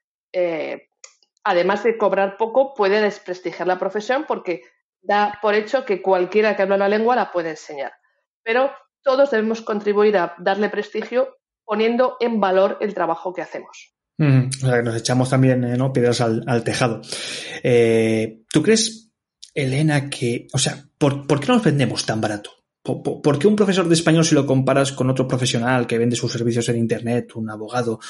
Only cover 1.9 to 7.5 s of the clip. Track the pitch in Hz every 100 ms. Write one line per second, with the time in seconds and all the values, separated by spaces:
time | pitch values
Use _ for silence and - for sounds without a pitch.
1.9 | 226 202 196 196 196 226 254 277 - 196
2.9 | 214 208 202 - 180 170 - 170 185 190
3.9 | 214 214 254 311 202 185 170 - _ _
4.9 | _ 185 202 208 - 214 208 214 262 254
5.9 | 185 190 185 180 208 214 202 190 196 196
6.9 | 214 226 247 196 175 165